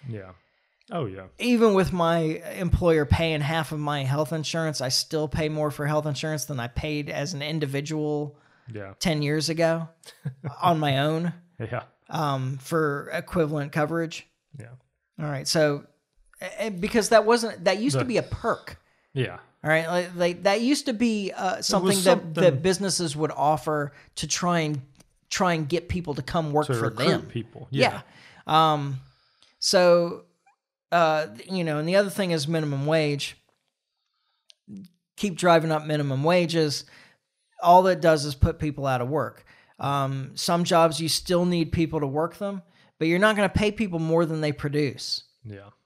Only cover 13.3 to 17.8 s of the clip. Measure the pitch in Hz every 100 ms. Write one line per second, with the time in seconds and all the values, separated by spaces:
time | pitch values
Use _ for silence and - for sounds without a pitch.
13.3 | 185 151 151 143 160 151 165 165 - -
14.3 | _ _ 139 113 127 _ _ _ - 151
15.3 | 139 143 170 151 143 - _ _ _ _
16.3 | _ 185 - 220 185 202 233 202 226 208
17.3 | 233 226 190 175 190